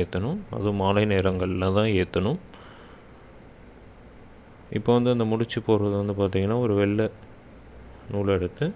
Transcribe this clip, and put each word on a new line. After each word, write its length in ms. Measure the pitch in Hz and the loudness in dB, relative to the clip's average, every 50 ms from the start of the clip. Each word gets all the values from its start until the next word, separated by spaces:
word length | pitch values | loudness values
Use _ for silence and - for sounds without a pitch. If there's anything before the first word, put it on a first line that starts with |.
ஏத்தணும், 340 | 90 - - 92 101 131 180 208 98 - | 0 0 -2 -4 -4 -4 -4 -6 -8 -8
அதுவும் 280 | - 117 98 104 101 98 | -6 -4 -2 -2 0 0
மாலை 200 | 95 98 101 104 107 | 2 2 4 2 2
நேரங்கள்ல 640 | 107 98 95 92 95 92 92 92 92 92 92 92 95 95 104 | 2 2 2 2 0 0 0 -2 -2 -2 0 0 2 2 2
தான் 120 | 107 110 101 92 | 2 2 2 2
ஏத்தணும். 380 | 90 - - 90 92 113 160 185 - - - - - - - - - - - - - - - - - - - - - - - - - - - - - - - - - - - - - - - - - - - - - - | 0 2 0 0 0 0 -2 -4 -8 -14 -20 -20 -20 -20 -20 -20 -20 -20 -20 -20 -20 -20 -20 -20 -20 -20 -20 -20 -20 -20 -20 -20 -20 -20 -20 -20 -20 -20 -20 -20 -20 -20 -20 -20 -20 -20 -20 -20 -20 -20 -20 -20 -14 -8
இப்போ 200 | - 110 - 117 120 | -8 -4 2 2 2
வந்து 160 | 120 120 123 | 4 4 2
அந்த 140 | 123 117 113 | 2 2 2
முடிச்சு 360 | 110 110 113 117 - - 117 | 0 0 0 -2 -2 -4 -4
போடுறது 360 | - - 110 104 104 101 101 101 | 0 2 2 2 2 2 0 0
வந்து 120 | 101 104 98 98 | -2 -2 0 0
பார்த்தீங்கன்னா, 380 | 101 92 95 95 98 101 113 123 | 0 0 2 0 0 0 0 0
ஒரு 160 | 123 110 101 | 0 2 2
வெள்ளை 320 | 101 101 101 104 107 107 107 - - - - - - - - - - - - - - - - - - - - | 2 2 2 2 0 0 -2 -4 -10 -20 -20 -20 -20 -20 -20 -20 -20 -20 -20 -20 -20 -20 -20 -20 -20 -14 -8
நூலை 220 | 104 101 98 98 98 | -4 -2 0 2 0
எடுத்து 320 | 90 90 87 - - 147 175 214 | 0 0 -4 -4 -4 -6 -6 -6